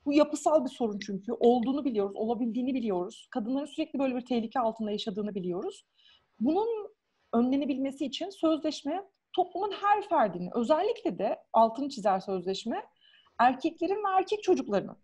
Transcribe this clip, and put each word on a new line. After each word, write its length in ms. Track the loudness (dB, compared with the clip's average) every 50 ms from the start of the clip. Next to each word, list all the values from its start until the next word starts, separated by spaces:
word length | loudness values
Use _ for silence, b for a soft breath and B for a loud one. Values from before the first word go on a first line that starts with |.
| -2
bu 60 | 4
yapısal 520 | 6 6 4 4 2 0 2 4 4 4 4
bir 60 | 0
sorun 280 | -4 -2 -2 -2 -2 -4
çünkü, 340 | -6 -8 -8 -8 -6 -6
olduğunu 520 | 0 4 6 6 6 4 2 0 -2 -2 -2
biliyoruz, 320 | -2 0 0 -2 -2 -2
olabildiğini 580 | -4 -2 -2 -2 -2 -2 -4 -2 -2 -2 -2 -2
biliyoruz. 540 | -2 0 0 -2 -2 -2 -4 -8 -14 -14 _
Kadınların 360 | -6 -6 -4 -2 -2 -4 -4
sürekli 320 | -6 -6 -6 -6 -4 -4 -2
böyle 180 | -2 -2 -2
bir 100 | -4 -2
tehlike 340 | -2 -2 0 -2 -2 -2 -2
altında 300 | 0 0 -2 -2 -4 -4
yaşadığını 440 | -4 -4 -4 -6 -4 -4 -4 -4 -4
biliyoruz. 520 | -4 -4 -4 -4 -4 -4 -6 -8 -12 _ _ b b b b b b b b b -2
Bunun 280 | 0 2 2 2 2 0 -2 -4 -6 -10 _ _ _ _ _ _ _ _
önlenebilmesi 720 | 0 2 2 2 2 0 0 -2 -2 -2 -4 -4 -4 -6 -6
için 240 | -6 -6 -8 -10 -10
sözleşme 760 | -4 0 0 2 2 2 0 -4 -4 -4 -6 -6 -6 -6 -8 -12 _ _ _ _
toplumun 400 | -2 -2 -2 -2 -2 -4 -4 -4
her 300 | -2 0 2 2 2 2
ferdini, 480 | 2 2 2 2 2 2 0 -4 -6 -4 -2
özellikle 640 | 0 2 4 4 4 2 0 -2 -2 -4 -4 -2 -2
de 240 | -2 -2 -2 -4 -4 _
altını 360 | 4 4 4 4 2 -2 -6 -6
çizer 320 | -4 -2 0 2 2 0
sözleşme, 640 | 0 -2 -4 -4 -2 -4 -4 -4 -4 -6 -6 -6 -8 -12 _ b b b b b b b b 4
erkeklerin 580 | 4 4 4 2 -2 -4 -2 -2 -2 -2 -2
ve 120 | 0 0 2 2 2
erkek 240 | 2 2 -2 0
çocuklarının 540 | 2 2 2 2 2 0 -2 -2 -2 -4 -10 -18